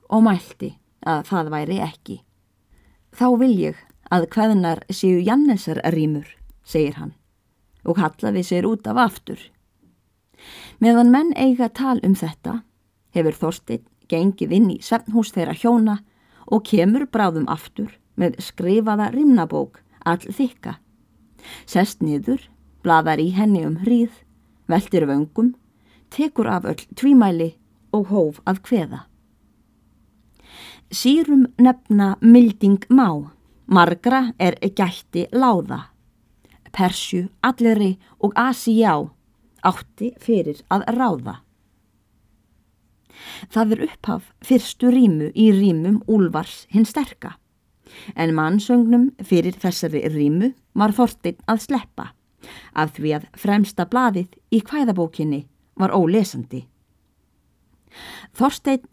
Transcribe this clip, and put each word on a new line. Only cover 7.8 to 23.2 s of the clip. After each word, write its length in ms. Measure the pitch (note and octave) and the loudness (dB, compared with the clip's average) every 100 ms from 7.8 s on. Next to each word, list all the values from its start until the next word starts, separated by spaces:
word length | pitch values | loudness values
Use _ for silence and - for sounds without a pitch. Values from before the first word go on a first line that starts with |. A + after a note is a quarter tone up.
og 140 | - E3+ | -6 -2
hallaði 460 | D#3+ - G#3+ G3 | -2 -4 -6 -4
sér 220 | F3+ F3 F#3 | -2 -2 -2
út 220 | A3 G#3+ | -4 -4
af 100 | A#3 | -2
aftur. 420 | A#3 - - - - _ _ _ _ _ _ _ _ _ - - - - | -2 -4 -16 -18 -18 _ _ _ _ _ _ _ _ _ -20 -20 -14 0
Meðan 300 | A3+ A#3 A#3+ | 2 6 6
menn 240 | B3+ E4 - | 4 2 0
eiga 340 | C4 B3 A#3 | 0 0 -2
tal 300 | - C4+ A#3+ | -4 -4 -2
um 100 | F#3+ | 0
þetta, 500 | F#3+ D#3+ - - A#3 - _ _ _ _ | 0 -2 -10 -12 -12 -14 _ _ _ _
hefur 220 | F3 D#3+ | -2 -2
Þorsteinn 520 | D#3 D#3+ F3 - A#2 _ _ - | -2 -6 -6 -10 -12 _ _ -6
gengið 440 | E3 F#3+ F#3+ E3 | -2 -2 -2 -2
inn 180 | F#3+ G#3 | 2 2
í 120 | - | -2
svefnhús 520 | - A3+ A3+ A3+ G#3+ | -6 -6 -2 -4 -2
þeirra 200 | - E3 | -4 -6
hjóna 460 | D#3+ A#3 A#3+ A3 G#3 - _ _ _ - | -4 0 2 0 -2 -10 _ _ _ -4
og 160 | A3 | -4
kemur 440 | - G#3 F3+ B3 C#4+ | 0 0 2 0 -2
bráðum 380 | A3 G3 D#3+ - | -2 -2 -2 -6
aftur 480 | D#3 - - G#3+ - _ - | -8 -12 -14 -14 -14 _ -4
með 220 | F3+ - | -4 -4
skrifaða 720 | - - F3+ G#3+ A3 G#3 - | -12 -6 0 0 0 -2 -2
rímnabók 680 | A#3+ D4+ A#3+ E3+ D#3 - _ _ _ - | 2 4 4 2 -4 -6 _ _ _ -4
allþykka. 680 | F3 - G#3 C4 - - - _ _ _ _ _ _ - - - | -4 -4 -6 -6 -6 -16 -16 _ _ _ _ _ _ -20 -20 -4
Sest 360 | F3+ G3 - | -2 -2 -2
niður, 480 | D#3+ D3 F#3 C4+ - _ _ _ | -4 -4 -4 -6 -8 _ _ _
blaðar 360 | F3+ D#3+ D#3+ | 0 2 2
í 120 | D#3 | -2